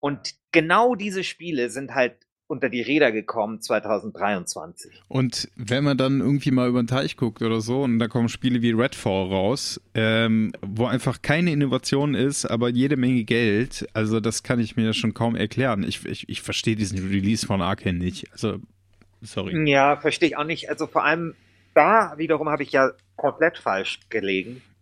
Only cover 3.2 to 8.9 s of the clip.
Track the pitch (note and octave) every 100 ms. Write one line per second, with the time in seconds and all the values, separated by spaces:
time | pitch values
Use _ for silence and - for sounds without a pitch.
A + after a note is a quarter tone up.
3.2 | G2+ A#2 G#2+ A2 - A2 G#2 G#2 G#2+ -
4.2 | G2+ G2+ E2+ - D#2+ F2 - - _ C3
5.2 | C3 - - _ A2 B2 C#3+ C3+ C3 C#3
6.2 | G#2+ C#3+ C#3+ C3 B2 B2 A#2 B2+ D3+ -
7.2 | A#2+ A2 A2+ A2+ A2 B2+ C#3 A#2 A#2 B2
8.2 | A#2 - C3+ B2 A#2 A2 B2